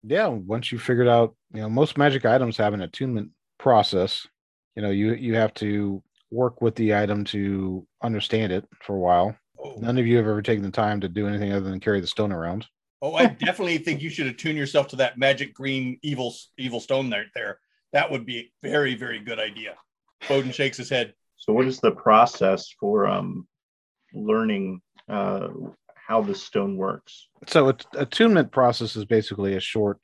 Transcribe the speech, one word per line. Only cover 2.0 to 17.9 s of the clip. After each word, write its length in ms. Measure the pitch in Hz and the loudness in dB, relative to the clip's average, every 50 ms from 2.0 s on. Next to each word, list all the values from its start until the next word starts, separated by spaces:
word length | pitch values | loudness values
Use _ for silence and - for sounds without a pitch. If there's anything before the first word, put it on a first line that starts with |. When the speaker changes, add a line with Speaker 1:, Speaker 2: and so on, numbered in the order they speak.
| 143 147 135 135 - | 4 4 4 2 2
Speaker 1:
items 320 | 113 117 131 131 117 110 | 4 4 4 2 0 0
have 160 | - 107 104 | 0 0 0
an 80 | 104 101 | 0 -2
attunement 500 | 90 82 - - 135 131 120 110 104 - _ _ _ _ _ _ | -6 -8 -8 -6 -6 -4 -4 -4 -6 -8 _ _ _ _ _ _
process. 680 | - 135 123 107 104 - - 92 92 98 - - - - _ _ _ _ _ _ _ _ _ | 4 6 6 6 4 4 2 0 0 0 -2 -8 -10 -16 _ _ _ _ _ _ _ _ _
You 40 | 107 | -6
know, 80 | 104 101 | -2 -2
you, 220 | 98 98 104 110 117 | 0 2 2 0 0
you 200 | 113 127 120 110 | -2 -2 -2 2
have 180 | 113 110 107 _ | 2 2 0 _
to 480 | - 107 104 104 104 104 101 98 95 _ _ _ _ _ _ | -4 -4 -2 -2 -2 -2 -2 -4 -6 _ _ _ _ _ _
work 320 | 113 117 127 123 120 - | -2 0 0 0 0 0
with 120 | 120 113 107 | 0 0 0
the 180 | - 113 107 104 | 2 2 2 4
item 300 | 101 104 101 104 104 104 | 2 2 0 0 -2 -4
to 640 | - - 104 101 98 98 95 95 95 92 95 - _ _ _ | -4 -4 -4 -2 -2 -2 -2 -4 -4 -6 -8 -10 _ _ _
understand 500 | - 120 113 104 - - - 110 110 98 | -6 -4 -4 -4 -4 -2 -2 0 0 0
it 140 | 90 95 - _ _ _ | -2 -4 -4 _ _ _
for 120 | - - 101 | -10 -8 -4
a 20 | 95 | -2
while. 360 | 90 90 90 87 90 107 113 _ _ _ _ - | 2 4 4 4 4 2 -2 _ _ _ _ -16
Speaker 2:
Oh. 120 | - - - - | -16 -14 -12 -8
Speaker 1:
None 200 | 113 117 123 127 | -4 -2 0 0
of 80 | 120 | 2
you 100 | 117 120 | 4 4
have 100 | 120 110 | 4 4
ever 140 | 107 107 107 | 2 -2 -2
taken 220 | 101 127 113 107 98 | 0 0 -2 0 -2
the 60 | 98 | -4
time 300 | 92 - 110 107 104 101 | -2 0 0 0 0 -2
to 60 | 95 92 | -4 -6
do 180 | 85 107 104 101 | -4 -4 -2 -2
anything 240 | 104 101 104 101 | -2 -2 -2 -2
other 160 | 101 98 95 95 | -2 -2 -2 -4
than 120 | 95 95 | -8 -4
carry 200 | - 110 104 98 | -2 0 0 0
the 60 | 87 | -2
stone 260 | - - - 107 101 | -4 -4 -2 -2 -2
around. 340 | 95 82 82 85 90 107 - _ _ _ _ _ _ _ | -2 -4 -4 -6 -6 -8 -10 _ _ _ _ _ _ _
Speaker 2:
Oh, 120 | 135 143 165 | -8 -4 2
I 120 | 220 254 | 4 4
definitely 500 | 220 - - - 180 185 - 196 175 170 156 | 4 2 0 -2 -4 -2 -2 -2 -2 -2 -2
think 220 | - 175 156 139 | -2 -4 -4 -4
you 80 | 147 165 | -6 -8
should 160 | - - 151 | -6 -4 -6
attune 300 | 131 117 - - 160 156 | -6 -6 -6 -6 -4 -2
yourself 320 | 151 147 143 - 151 139 - | -2 -4 2 2 2 2 2
to 80 | - | 0
that 220 | 127 131 120 120 120 | 0 0 0 0 0
magic 340 | 135 135 135 120 139 135 _ | 2 2 2 0 -4 -10 _
green 440 | - 135 135 135 135 127 127 127 - | -10 -6 -4 -4 -4 -4 -6 -8 -8
evil, 320 | - 147 143 127 127 120 117 - - _ _ - | -6 -6 -4 -4 -4 -6 -6 -10 -20 _ _ -10
evil 220 | 127 127 117 117 | -8 -6 -6 -8
stone 300 | - - 135 135 135 127 | -4 -2 -2 -2 0 -2
there, 160 | 107 101 107 - _ | -4 -4 -6 -8 _
there. 240 | 120 113 104 95 _ _ _ _ _ _ _ | -10 -8 -8 -10 _ _ _ _ _ _ _